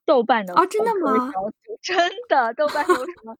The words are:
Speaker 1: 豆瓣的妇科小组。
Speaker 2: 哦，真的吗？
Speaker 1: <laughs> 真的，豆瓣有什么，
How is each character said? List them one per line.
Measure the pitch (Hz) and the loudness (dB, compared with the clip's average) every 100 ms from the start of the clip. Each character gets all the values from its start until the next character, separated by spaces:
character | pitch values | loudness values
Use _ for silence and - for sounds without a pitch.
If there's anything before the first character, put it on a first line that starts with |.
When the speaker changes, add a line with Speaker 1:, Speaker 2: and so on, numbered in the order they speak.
| - | 2
Speaker 1:
豆 | 285 | 2
瓣 | 226 240 190 | 4 0 2
的 | |
妇 | 180 | 2
科 | |
小 | 370 | 2
组。 | 427 | 2
Speaker 2:
哦， | |
真 | 440 | 0
的 | 415 311 254 | 0 0 0
吗？ | 254 | -2
Speaker 1:
<laughs> | 370 381 - - 440 | -4 -8 -8 -16 -12
真 | - 370 349 381 494 | -4 0 0 -2 0
的， | 294 233 | 2 2
豆 | 240 302 | 0 -2
瓣 | 294 285 | 0 0
有 | |
什 | 330 262 349 | 0 -2 -12
么， | 220 | -18